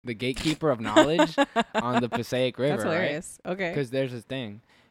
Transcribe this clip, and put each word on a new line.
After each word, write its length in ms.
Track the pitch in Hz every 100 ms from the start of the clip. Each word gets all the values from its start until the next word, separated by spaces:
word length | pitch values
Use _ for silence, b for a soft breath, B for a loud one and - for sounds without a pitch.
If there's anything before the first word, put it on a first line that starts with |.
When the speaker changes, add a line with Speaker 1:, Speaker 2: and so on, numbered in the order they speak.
Speaker 1:
the 100 | 123
gatekeeper 560 | 107 123 131 160 151 156
of 100 | 113
knowledge 560 | 107 107 143 170 170 277
Speaker 2:
<laughs> 380 | 277 226 -
Speaker 1:
on 280 | 220 123 233
the 60 | 233
Passaic 500 | 233 - 127 127 117
River, 160 | 139 -
Speaker 2:
That's 80 | 190
Speaker 1:
right? 60 |
Speaker 2:
hilarious. 460 | 160 143 151 - - -
Okay. 280 | 190 175
Speaker 1:
'Cause 160 | 147 123
there's 220 | 135 135
this 120 | 123 -
thing. 360 | 131 110 107 - b b